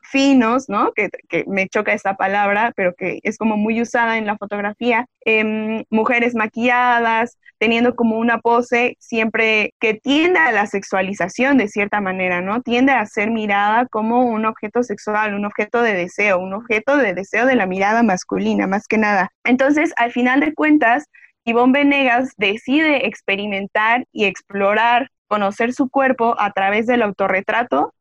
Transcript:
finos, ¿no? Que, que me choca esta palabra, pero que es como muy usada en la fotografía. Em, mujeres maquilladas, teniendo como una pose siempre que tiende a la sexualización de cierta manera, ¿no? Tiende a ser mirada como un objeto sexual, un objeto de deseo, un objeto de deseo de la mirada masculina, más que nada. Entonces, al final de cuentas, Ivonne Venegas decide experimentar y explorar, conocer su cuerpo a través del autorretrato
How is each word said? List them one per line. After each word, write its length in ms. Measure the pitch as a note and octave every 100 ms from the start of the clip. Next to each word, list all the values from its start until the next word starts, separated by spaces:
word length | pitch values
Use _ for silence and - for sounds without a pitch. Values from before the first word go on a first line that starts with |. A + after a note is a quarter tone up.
| -
finos, 580 | C4+ C#4 C4+ A3 B3 -
¿no? 240 | G3+ G#4+
Que, 180 | - F#3 - _
que 160 | E3+ -
me 220 | G3 F#3+
choca 240 | A3 G#3
esta 240 | G#3 G3 G3
palabra, 560 | F#3+ G3+ G3+ G3+ A#3
pero 200 | - F#3
que 260 | F3 F#3 A#2
es 140 | - G#3+
como 220 | A3 G#3+
muy 240 | G#3+ A3+
usada 340 | A#3 B3 A#3 A3+
en 80 |
la 140 | G#3+ G#3
fotografía. 680 | G3+ G#3 G3+ G#3+ A#3+ A3+ B3+ _
Em, 600 | - A3 G#3+ A3 A3 A3 -
mujeres 440 | A3 A3 A#3+ A#3+
maquilladas, 1000 | A#3 A3 A#3 A#3+ B3 B3 A#3+ A#3 A3+ A#3+ _ - _
teniendo 360 | A3 A#3 A#3+
como 220 | B3 A3+ A3
una 220 | A#3 A3+
pose 580 | A#3 A#3 A#3+ A#3+ B3 -
siempre 760 | - A3+ A3 A3 A3 G#3+ G#3 _
que 140 | A3+
tiende 440 | G#3+ B3+ C#4+ E4+ F4+
a 140 | D#4+
la 140 | G#3+ G#3
sexualización 920 | G3+ - G3 F#3+ G3+ F3 - B3+ C#4
de 100 | G#3
cierta 320 | G#3 G3+ G#3+
manera, 400 | F#3+ F#3+ F#3 F3+
¿no? 220 | F#3 A3+
Tiende 300 | B3+ A#3+ C4+
a 120 | B3+
ser 260 | G#3+ - G#3+
mirada 540 | A3+ G#3+ G3+ G#3 A3 B3+
como 380 | G#3+ A3 A#3+
un 220 | B3 A3 A3
objeto 360 | A3 G#3+ A#3+
sexual, 520 | A#3+ G#3 - G#3 G#3+
un 100 | G3+
objeto 380 | G#3 - G#3+ A#3+
de 100 | A#3+
deseo, 460 | F#3+ F3+ - G#3 F#3
un 160 | F#3
objeto 420 | G3 A#3+ G#3+ A3 C#4+
de 160 | A3
deseo 320 | F3+ G3 G#3
de 120 | B3+ B3+
la 100 | F#3
mirada 360 | F#3 G3 A3+
masculina, 640 | A#3 F#3 - F#3+ G#3 G#3 G3
más 200 | G3 -
que 100 | A3
nada. 340 | G#3+ G3+ F#3+ _
Entonces, 480 | A3+ B3+ C4+ D4 E4 -
al 160 | A#3+
final 280 | B3 B3 C4
de 140 | D#4
cuentas, 500 | D4+ D4+ D4+ A3+ C4 - _ - _
Ivonne 360 | - A#3 B3+ C4+
Venegas 520 | C#4+ C#4+ C4 A#3+ C4 -
decide 680 | G3+ A3 - C#4+ D#4 C#4 G3
experimentar 1000 | - - G3 G#3 G3 G3+ G#3+ A3 A#3+ B3+
y 120 | -
explorar, 840 | G3+ F3 _ G3+ G3 G#3+ A#3 A#3+ C4 _ _
conocer 480 | G#3 G3 G#3 A#3+
su 160 | B3+ C4+
cuerpo 440 | C4+ C4 C4 A#3 A#3+
a 140 | G#3
través 340 | G3 G3 G#3 A3+
del 160 | A#3+
autorretrato 880 | G#3+ G3 G3 F#3+ G3 A3 A#3+ C4+ A4+ _